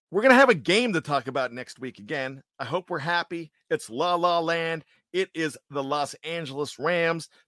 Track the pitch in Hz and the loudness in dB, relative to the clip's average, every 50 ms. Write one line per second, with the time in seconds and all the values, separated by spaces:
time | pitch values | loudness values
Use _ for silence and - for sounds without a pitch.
0 | _ - 165 202 226 269 247 254 277 254 214 147 104 165 185 220 247 233 185 156 | _ -4 -2 4 6 8 8 8 8 8 6 2 2 2 2 2 2 2 0 -2
1 | - 151 147 135 - 135 127 135 127 120 120 127 123 - - - 127 123 - - | -2 0 -2 -2 -2 -2 -4 -2 -4 -4 -6 -10 -14 -14 -14 -12 -12 -12 -12 -12
2 | 104 104 156 139 131 131 135 135 _ _ _ - 131 110 151 180 175 - 175 151 | -10 -8 -6 -6 -6 -6 -8 -12 _ _ _ -12 -8 -6 -6 -6 -6 -6 -8 -6
3 | 135 175 175 175 160 - 170 170 160 151 _ _ _ - 165 151 - - 113 131 | -4 -2 -2 -2 -2 -4 -8 -12 -12 -14 _ _ _ -4 -4 -4 -4 -6 -4 -2
4 | 170 175 175 170 170 175 170 170 165 160 170 165 165 165 165 160 - _ _ _ | 0 2 2 2 2 2 2 2 2 0 -2 -2 -2 -4 -4 -6 -8 _ _ _
5 | _ _ - 180 190 - - 160 160 151 - - _ - 139 143 139 135 147 147 | _ _ -4 -4 -4 -2 -2 -4 -4 -4 -4 -8 _ -8 -6 -4 -2 -2 -2 -2
6 | 147 - - - - 160 170 170 160 131 135 143 147 - - - 135 165 180 170 | -2 -4 -6 -12 -10 -8 -8 -8 -8 -8 -6 -6 -6 -8 -6 -4 -2 -2 0 2
7 | 170 165 165 165 - - _ _ _ | 0 0 0 -4 -6 -12 _ _ _